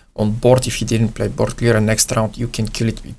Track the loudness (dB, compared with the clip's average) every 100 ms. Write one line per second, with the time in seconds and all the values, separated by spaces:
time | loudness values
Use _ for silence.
0 | _ -4 -2 2 4 4 2 -4 0 2
1 | 0 0 -4 -2 -4 0 2 4 2 0
2 | 0 0 -2 -4 -6 -4 -4 -2 -2 -4
3 | -10